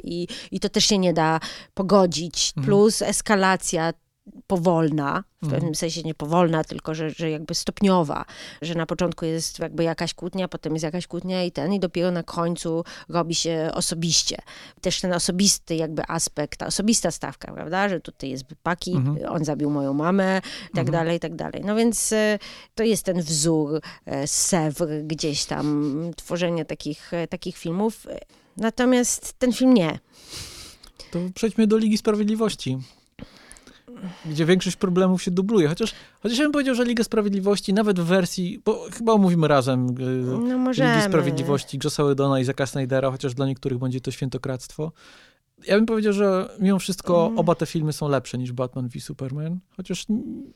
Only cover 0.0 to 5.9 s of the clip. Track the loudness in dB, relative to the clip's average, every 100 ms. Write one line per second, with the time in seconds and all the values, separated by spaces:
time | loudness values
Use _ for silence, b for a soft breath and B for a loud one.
0 | -8 -6 -6 B B -4 -2 2 4 4
1 | 4 4 4 2 B B B -4 4 6
2 | 6 2 -6 -4 -2 0 4 6 6 4
3 | -2 -2 2 4 4 2 0 -2 0 -4
4 | _ _ -20 -12 -2 2 4 4 4 2
5 | -2 -4 -6 -8 -4 0 0 -2 -4